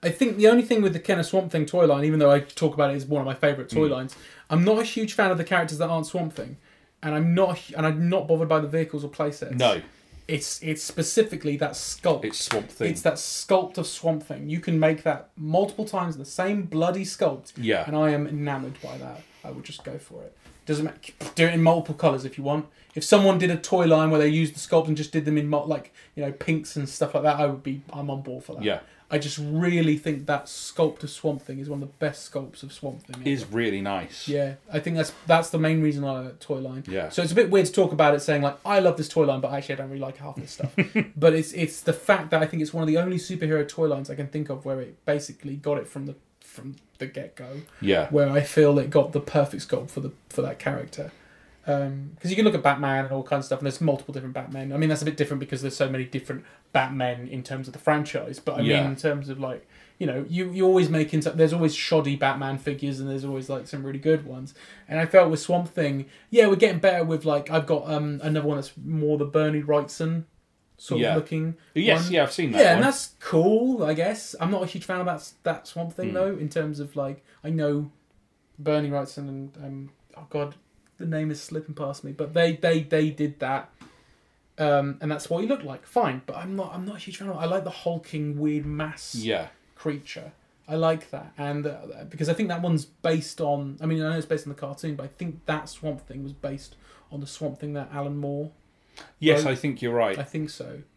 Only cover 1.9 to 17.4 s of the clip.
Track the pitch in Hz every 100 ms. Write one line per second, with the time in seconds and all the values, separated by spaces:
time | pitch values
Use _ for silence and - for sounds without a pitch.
1.9 | 139 151 156 143 143 139 - 160 147 143
2.9 | 139 135 147 135 131 151 135 127 - 156
3.9 | 127 131 - - - - 160 175 214 220
4.9 | - 220 - 202 180 165 185 165 156 165
5.9 | 165 156 185 165 - 120 139 _ _ _
6.9 | _ 151 151 165 170 190 170 - 156 160
7.9 | 156 170 185 151 160 160 156 151 160 156
8.9 | 151 143 - 147 147 - 127 123 92 -
9.9 | _ _ - - 151 - - 156 151 -
10.9 | - 160 - 214 160 156 143 147 143 -
11.9 | - 180 151 107 - - 113 - - 113
12.9 | 160 170 156 - - - 190 190 - 160
13.9 | - 165 156 - 143 147 165 165 160 156
14.9 | 156 - 151 - - 156 165 202 - 214
15.9 | 196 175 147 139 - 185 208 170 156 170
16.9 | 180 190 - 175 135